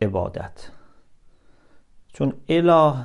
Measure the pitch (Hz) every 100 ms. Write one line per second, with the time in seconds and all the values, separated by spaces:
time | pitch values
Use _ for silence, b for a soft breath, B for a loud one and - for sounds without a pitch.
0 | 104 92 98 - - - - b b b
1 | b - _ _ _ _ _ - _ -
2 | - - 139 - - 165 170 165 151 135